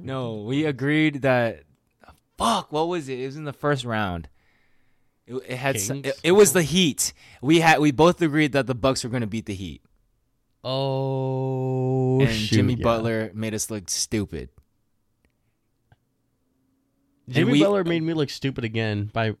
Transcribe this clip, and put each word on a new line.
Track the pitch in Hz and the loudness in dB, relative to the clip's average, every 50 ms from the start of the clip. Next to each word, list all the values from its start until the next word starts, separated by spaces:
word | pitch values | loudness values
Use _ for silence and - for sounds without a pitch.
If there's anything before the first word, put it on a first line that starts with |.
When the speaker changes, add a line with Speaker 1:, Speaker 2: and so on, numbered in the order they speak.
| 175 | -12
Speaker 1:
No, | 131 135 131 127 117 | -10 -8 -8 -8 -8
Speaker 2:
remember. | 110 107 104 113 | -8 -8 -6 -4
Speaker 1:
we | 135 147 156 | -2 -2 -2
agreed | 151 139 117 135 143 151 156 156 151 143 131 | -2 -4 -2 -2 0 0 2 2 0 0 0
that, | 120 135 127 123 117 110 95 73 - _ _ _ _ _ _ _ _ - - _ _ _ _ | 0 2 2 2 2 0 -4 -8 -16 _ _ _ _ _ _ _ _ -20 -20 _ _ _ _
fuck, | - - 233 220 190 - - | -2 0 0 0 0 -2 -4
what | 147 151 165 170 | -2 -2 -2 -2
was | 180 170 139 135 | -2 -6 -6 -8
it? | 131 123 | -8 -8
It | 131 | -8
was | 135 135 | -10 -10
in | 156 151 | -10 -10
the | 143 | -12
first | - - 151 147 143 131 120 | -8 -4 0 0 0 0 -2
round. | 120 110 110 104 92 87 85 80 - _ _ _ _ _ _ _ _ _ _ _ _ _ _ _ _ _ _ _ - | -4 -2 -2 -2 -2 -4 -6 -8 -12 _ _ _ _ _ _ _ _ _ _ _ _ _ _ _ _ _ _ _ -12
It, | 123 131 - | -10 -10 -8
it | - 127 | -8 -8
had | 123 135 135 135 107 | -4 -4 -2 -2 -2
some, | 98 117 135 139 | -4 -6 -6 -6
Speaker 2:
Kings? | 135 135 135 | -6 -8 -6
Speaker 1:
it, | - - 165 | -2 2 4
it | |
was | 185 208 208 - | 6 8 6 6
the | - 185 160 | 6 2 0
Heat. | 123 165 190 180 143 - - - - - _ - - - - | 2 2 2 2 2 0 -2 -4 -6 -8 _ -20 -20 -18 -4
We | 120 139 165 165 | 2 2 4 6
had, | 165 160 156 135 | 6 6 4 4
we | 151 151 | 4 2
both | 127 127 156 175 175 - | 4 6 6 6 6 4
agreed | 175 151 139 156 151 139 | 0 0 2 2 0 2
that | 113 139 123 | 0 0 0
the | 117 127 | -2 -2
Bucks | 110 135 135 131 - - | 0 0 0 0 -2 -4
were | 117 | -4
gonna | 123 123 113 101 | -4 -4 -4 -4
beat | 104 113 - | -6 -6 -6
the | - 98 | -8 -8
Heat. | 92 98 80 67 58 _ _ _ _ _ _ _ _ _ _ _ _ _ _ _ _ - | -8 -10 -12 -14 -16 _ _ _ _ _ _ _ _ _ _ _ _ _ _ _ _ -8
Speaker 2:
Oh, | 127 131 135 135 135 135 135 135 135 135 131 131 131 131 131 131 131 131 131 131 131 131 127 127 127 131 131 131 127 127 131 | -6 -4 -4 -2 -2 -2 -2 -2 -2 -2 -2 -2 -2 -2 -4 -4 -4 -4 -4 -2 -2 -2 -2 0 0 0 2 2 4 4 4
Speaker 1:
And | 135 123 | 4 4
Speaker 2:
shoot, | 113 107 107 - 113 | 2 0 0 2 4
Speaker 1:
Jimmy | 104 101 101 123 | 4 4 4 2
Speaker 2:
yeah. | 123 | 2
Speaker 1:
Butler | - 117 117 113 113 117 113 110 110 107 - | 2 2 2 2 0 0 -2 -2 -4 -4 -6
made | 110 110 110 107 | -6 -6 -4 -4
us | 104 - - | -4 -6 -6
look | 110 104 87 - | -6 -8 -6 -6
stupid. | - - - - 117 104 98 - 85 71 64 - _ - _ _ _ _ _ _ _ _ _ _ _ _ _ _ _ _ _ _ _ _ _ _ _ _ _ _ _ _ _ _ _ _ _ _ _ _ _ _ _ _ _ _ _ _ _ _ _ _ _ _ _ _ _ | -4 -4 -4 -2 -2 -2 -2 -2 -6 -10 -10 -12 _ -20 _ _ _ _ _ _ _ _ _ _ _ _ _ _ _ _ _ _ _ _ _ _ _ _ _ _ _ _ _ _ _ _ _ _ _ _ _ _ _ _ _ _ _ _ _ _ _ _ _ _ _ _ _
And | 127 127 | -2 0
Speaker 2:
Jimmy | 147 180 226 | 2 4 4
Speaker 1:
we | 285 147 | 6 4
Speaker 2:
Butler | - 202 202 196 180 | 4 4 4 2 0
made | 170 170 165 | 0 0 0
me | 160 165 | -2 -2
look | 165 156 143 - | -2 -2 -2 -2
stupid | - - - 135 127 135 117 | -4 -4 -6 -6 -4 -4 -6
again | 113 110 113 110 107 104 104 104 107 | -4 -2 -2 -2 -2 -2 -2 -4 -4
by | - 117 113 110 101 - | -2 -2 -2 -2 -4 -6